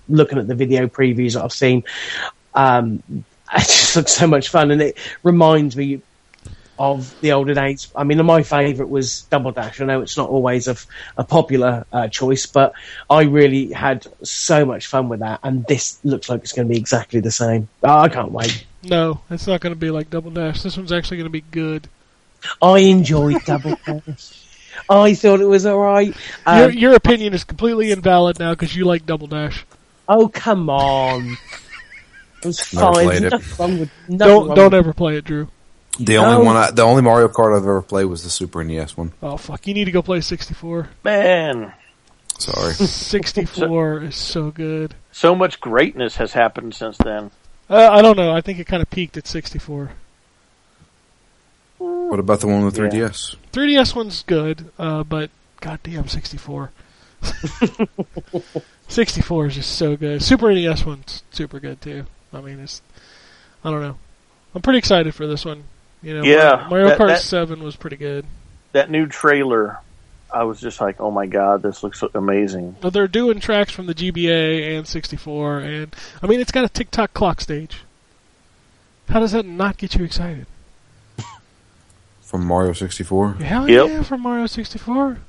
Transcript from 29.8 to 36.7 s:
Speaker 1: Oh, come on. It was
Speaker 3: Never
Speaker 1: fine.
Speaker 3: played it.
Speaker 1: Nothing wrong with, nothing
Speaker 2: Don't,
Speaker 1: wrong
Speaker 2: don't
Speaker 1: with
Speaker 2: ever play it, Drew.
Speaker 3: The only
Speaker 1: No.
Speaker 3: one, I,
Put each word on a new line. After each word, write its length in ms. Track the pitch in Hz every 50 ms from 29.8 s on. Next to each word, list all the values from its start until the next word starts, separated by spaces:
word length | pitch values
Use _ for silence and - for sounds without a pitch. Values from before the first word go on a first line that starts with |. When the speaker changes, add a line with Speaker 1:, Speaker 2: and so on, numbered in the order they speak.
| _ _ _ _ _ -
Speaker 1:
Oh, 200 | 208 226 226 214
come 380 | - - - 226 208 185 165
on. 720 | 147 139 139 139 139 135 135 131 131 127 123 123 120 123 - - - - - - - - - - - - - - _ _ - - _ _ _
It 40 | -
was 260 | 175 170 - - - -
Speaker 3:
Never 200 | 175 202 180 175
Speaker 1:
fine. 100 | 170 175
Speaker 3:
played 180 | 180 180 180 208
it. 40 | -
Speaker 1:
Nothing 260 | 240 233 - - - -
wrong 200 | 175 180 185 165
with, 80 | 160 - - _ _
nothing 100 | 175 180
Speaker 2:
Don't, 300 | 185 208 202 208 214 202
Speaker 1:
wrong 80 | 151 147
Speaker 2:
don't 100 | 190 196 196
Speaker 1:
with 20 | 190
Speaker 2:
ever 200 | 185 170 160 156
play 240 | - 175 156 151
it, 80 | 151 147
Drew. 220 | - 151 151 151 - - _ _ _ _ _ _ _ - -
Speaker 3:
The 180 | 120 107 110
only 200 | 110 - - 240 240
Speaker 1:
No. 40 | 120
Speaker 3:
one, 100 | 113 110
I, 160 | 113 107 -